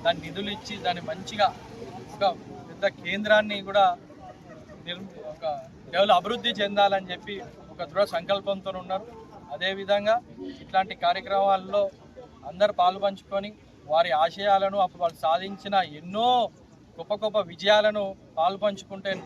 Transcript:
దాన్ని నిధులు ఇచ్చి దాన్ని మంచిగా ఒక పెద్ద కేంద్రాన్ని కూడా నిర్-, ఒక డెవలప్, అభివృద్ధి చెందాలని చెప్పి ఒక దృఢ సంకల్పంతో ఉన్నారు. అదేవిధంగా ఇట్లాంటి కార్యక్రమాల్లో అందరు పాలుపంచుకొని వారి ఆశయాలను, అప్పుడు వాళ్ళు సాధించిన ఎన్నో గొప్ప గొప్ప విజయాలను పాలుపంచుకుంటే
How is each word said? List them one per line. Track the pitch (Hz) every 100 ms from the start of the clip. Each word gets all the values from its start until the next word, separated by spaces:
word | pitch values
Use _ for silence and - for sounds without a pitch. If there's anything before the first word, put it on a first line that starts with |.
దాన్ని | 165 170 165
నిధులు | 165 208 208
ఇచ్చి | - 208 180
దాన్ని | 175 165
మంచిగా | 165 185 220 202 - - - - - - -
ఒక | 196 170 - - -
పెద్ద | - 196 -
కేంద్రాన్ని | 175 196 208 214 214 202 196
కూడా | 202 190 175 - - 740 - - - - - 160
నిర్-, | 175 190 170 156
ఒక | 151 160 143 131 - -
డెవలప్, | 170 208 180
అభివృద్ధి | 180 240 233 208
చెందాలని | 202 202 202 196 190
చెప్పి | 180 - 196 - - -
ఒక | - 170
దృఢ | 170 202 170
సంకల్పంతో | 170 202 202 196 190 185
ఉన్నారు. | 180 190 - - - - -
అదేవిధంగా | 151 185 196 196 202 208 233 - - - -
ఇట్లాంటి | - 190 190 185 175
కార్యక్రమాల్లో | 190 190 196 196 190 185 202 196 - - - - - -
అందరు | 170 208 -
పాలుపంచుకొని | 180 196 202 196 - 196 202 208 - - -
వారి | 156 175 156
ఆశయాలను, | 165 175 202 196 196 202 185
అప్పుడు | 180
వాళ్ళు | 170 160 160
సాధించిన | 170 190 196 202 196 170 147
ఎన్నో | 175 202 240 247 220 - - - - -
గొప్ప | - 208
గొప్ప | 214 208 175
విజయాలను | 170 196 208 214 214 196 190 - -
పాలుపంచుకుంటే | 170 196 208 202 - 196 196 180